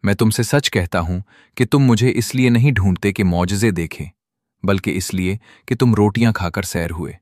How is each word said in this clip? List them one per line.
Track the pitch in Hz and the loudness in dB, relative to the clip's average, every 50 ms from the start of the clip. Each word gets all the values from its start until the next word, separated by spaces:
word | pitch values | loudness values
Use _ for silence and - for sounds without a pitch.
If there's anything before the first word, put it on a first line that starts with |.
| - | 0
"मैं | 98 101 | 0 0
तुमसे | - 113 110 107 - 117 | 2 2 0 2 0 -2
सच | - - 143 - | 2 0 0 0
कहता | - - 104 87 - - 90 | 0 -2 -2 -2 0 -2 -2
हूं | 85 85 90 90 95 _ _ _ _ _ _ | -2 -2 -4 -6 -6 _ _ _ _ _ _
कि | - 127 | -2 0
तुम | 110 - 143 | 2 4 4
मुझे | 139 127 117 101 120 127 | 4 4 4 4 2 2
इसलिए | - 120 113 - - 127 127 123 | 0 0 -4 -2 -2 0 2 4
नहीं | 120 113 123 147 | 4 4 4 4
ढूंढते | 127 107 92 98 90 85 - 101 95 | 2 2 2 2 0 2 0 -2 0
कि | - 101 | 2 0
मोजज़े | 90 85 87 90 90 101 98 113 113 | 0 2 0 0 0 0 0 2 0
देखें, | 92 85 82 80 - - - 90 _ _ _ _ _ _ _ _ _ _ - | 0 0 -6 -6 -8 -12 -12 -14 _ _ _ _ _ _ _ _ _ _ -2
बल्कि | - 101 95 - 104 | -2 -2 0 -2 -4
इसलिए | 73 98 95 - - 92 90 90 98 110 _ - - _ _ | -4 -4 -6 -4 -4 -4 -2 -2 -4 -6 _ -20 -20 _ _
कि | - 127 | -8 -2
तुम | 120 131 123 110 | 0 2 2 4
रोटियां | 104 104 107 104 113 117 117 110 | 4 2 2 2 2 0 0 0
खाकर | - 101 85 - 92 90 | 0 -4 -4 -4 -6 -8
सैर | - - 87 85 82 | -4 -4 -4 -4 -4
हुए।" | 82 82 80 - 85 _ | -6 -8 -10 -12 -12 _